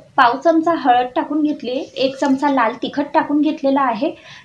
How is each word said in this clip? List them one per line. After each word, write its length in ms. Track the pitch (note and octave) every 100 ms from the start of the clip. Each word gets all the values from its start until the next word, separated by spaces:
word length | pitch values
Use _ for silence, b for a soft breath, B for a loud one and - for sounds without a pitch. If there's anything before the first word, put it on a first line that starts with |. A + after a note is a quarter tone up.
| - -
पाव 220 | B3 C4+
चमचा 360 | E4+ D#4+ D#4+
हळद 320 | - C4 A#3+ B3 -
टाकून 260 | - D4
घेतली, 420 | D4+ C#4+ A3+ C4 -
एक 220 | - C4 -
चमचा 320 | C#4+ C4+ D4
लाल 260 | C4+ A3+ B3+
तिखट 220 | B3 - D4
टाकून 260 | D#4 D4 D4
घेतलेला 400 | D4+ - C4+ C#4
आहे. 300 | C4 G#3+ D4+ - B B